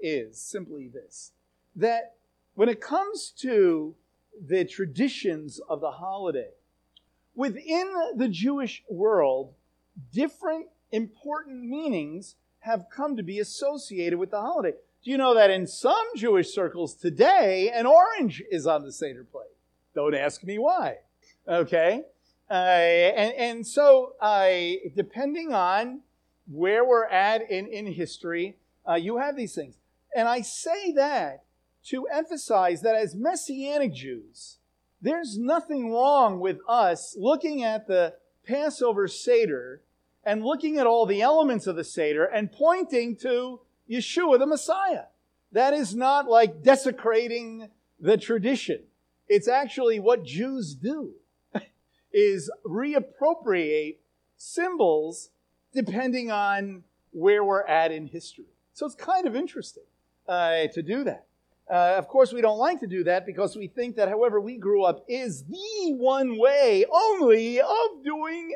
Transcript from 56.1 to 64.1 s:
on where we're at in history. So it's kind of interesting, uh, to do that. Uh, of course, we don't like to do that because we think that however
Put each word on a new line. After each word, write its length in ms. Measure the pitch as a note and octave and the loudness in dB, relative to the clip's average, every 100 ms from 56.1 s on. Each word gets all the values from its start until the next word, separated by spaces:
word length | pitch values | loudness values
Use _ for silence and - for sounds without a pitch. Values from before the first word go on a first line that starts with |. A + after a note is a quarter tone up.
| B3+ A#3 | -4 -4
on 540 | G#3 G3+ G3 G3 F#3 _ _ _ | -2 0 -2 -6 -12 _ _ _
where 320 | E3+ F#3 G#3 | 0 4 4
we're 240 | G3 G3 G3 | 2 0 2
at 240 | D#3+ E3 | 2 2
in 160 | D#3 D3 | -2 -10
history. 380 | E3 - - - _ _ | -14 -16 -20 -20 _ _
So 140 | - D4 | -10 -10
it's 80 | |
kind 320 | - - F#4 E4+ | -8 -2 -2 0
of 80 | |
interesting, 500 | A#3 F4 - - - _ _ _ _ - | -4 -6 -10 -14 -20 _ _ _ _ -6
uh, 400 | F3+ E3+ E3 D#3 | 0 2 0 -2
to 140 | E3 | -4
do 220 | D#3 A#3+ | -6 -4
that. 220 | B3 - _ _ _ _ - | -4 -8 _ _ _ _ -2
Uh, 240 | F3+ F3 F#3+ | 2 2 2
of 100 | - | 2
course, 240 | C4+ C4 | 4 4
we 80 | A#3+ | 4
don't 180 | A3+ G#3+ | 0 2
like 220 | C#4 D#4+ | 0 -2
to 60 | A3 | -6
do 180 | F#3 | -2
that 200 | E3+ F3+ | 0 0
because 320 | F#3 F3 G3 G#3+ | -2 -4 -4 -4
we 100 | F#3+ | -10
think 300 | - A#3+ A3 | -8 -6 0
that 120 | |
however 320 | F#3+ | 0